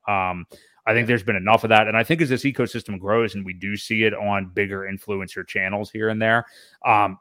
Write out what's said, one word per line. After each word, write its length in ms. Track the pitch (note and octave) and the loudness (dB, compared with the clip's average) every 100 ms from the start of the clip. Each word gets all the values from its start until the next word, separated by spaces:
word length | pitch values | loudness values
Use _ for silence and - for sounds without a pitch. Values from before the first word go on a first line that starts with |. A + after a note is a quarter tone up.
| - | -4
Um, 380 | G2+ F#2 F2+ E2+ - _ _ - | -2 -2 -4 -10 -18 _ _ 0
I 80 | |
think 120 | A2+ A#2 | 2 2
there's 160 | A#2+ | 0
been 140 | G2 G2 | 0 -2
enough 280 | G2 A2 | 4 4
of 40 | A2+ | 6
that. 180 | G#2+ A2 | 4 4
And 120 | A2 | 2
I 40 | |
think 200 | A2+ D#3+ | 2 0
as 80 | C#3+ | 0
this 140 | B2+ | 0
ecosystem 540 | C#3 B2 A#2 A#2 - G2 | -2 -2 -4 -4 -10 -8
grows 360 | G2 A2+ A2 | 0 2 0
and 100 | G2+ | -4
we 80 | F#2+ | -10
do 240 | F2+ G2 G#2 | -10 -8 -8
see 280 | - A2 | -4 0
it 100 | A2 | 2
on 360 | G2+ G#2 G2+ F#2 | 0 -2 -2 -4
bigger 340 | F#2 G2+ G2 G2 | -4 -4 -4 -8
influencer 560 | G2 - G2 F#2 F#2+ F#2 | -10 -8 -8 -8 -10 -8
channels 440 | G2+ F#2+ G#2 G#2+ | -4 -2 -4 -6
here 180 | A2 A2 | -4 -2
and 140 | A2 | 0
there, 240 | A2 A#2 A#2 - - _ B2 | 2 2 0 -14 -20 _ 2
um, 320 | G#2+ G2+ F#2+ | 4 2 -2